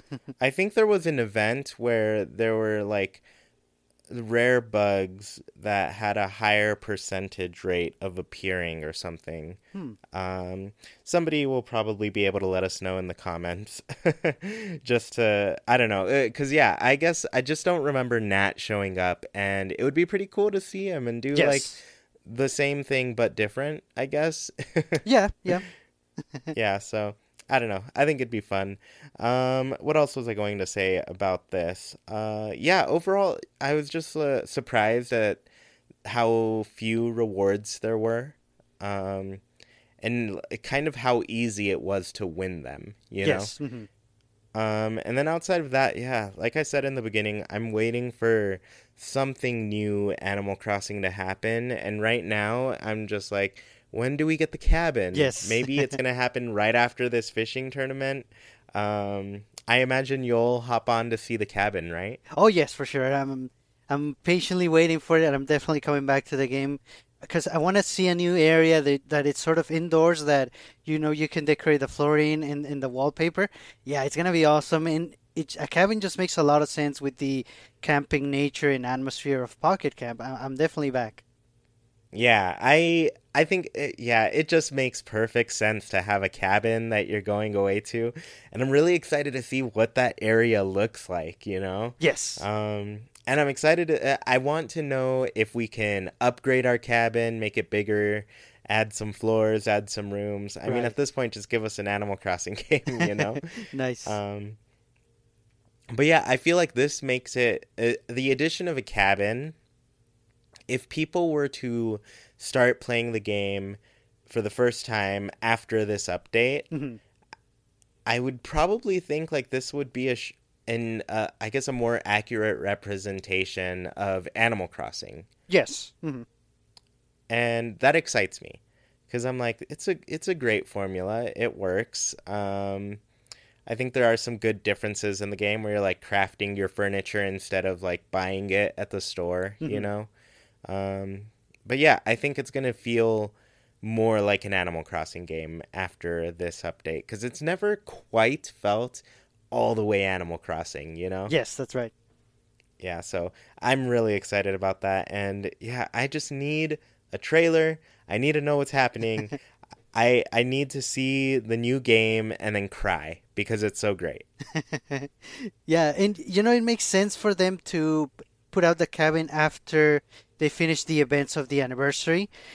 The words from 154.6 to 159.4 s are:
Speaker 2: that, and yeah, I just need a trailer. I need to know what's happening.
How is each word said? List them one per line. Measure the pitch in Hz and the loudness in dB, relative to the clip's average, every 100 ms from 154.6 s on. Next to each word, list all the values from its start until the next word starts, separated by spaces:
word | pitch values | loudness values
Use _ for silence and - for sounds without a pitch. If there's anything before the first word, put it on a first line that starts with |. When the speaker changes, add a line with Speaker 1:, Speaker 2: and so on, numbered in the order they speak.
| 95 95 | -2 -2
Speaker 2:
that, | 98 95 - | -2 -2 -2
and | 101 98 98 98 - | -6 -6 -6 -8 -8
yeah, | 113 123 - | -8 -6 -6
I | 110 135 | -2 -4
just | 151 - | -4 -8
need | 139 143 151 156 156 _ _ _ | -6 -4 -2 -2 -4 _ _ _
a | - | -12
trailer. | - 160 165 160 160 160 _ _ - | 2 6 6 6 4 0 _ _ -6
I | 107 | 0
need | 139 | 2
to | 151 | 2
know | 143 147 | 2 0
what's | 139 | 0
happening. | 135 127 113 113 110 107 147 | 2 2 2 -2 -2 -4 -10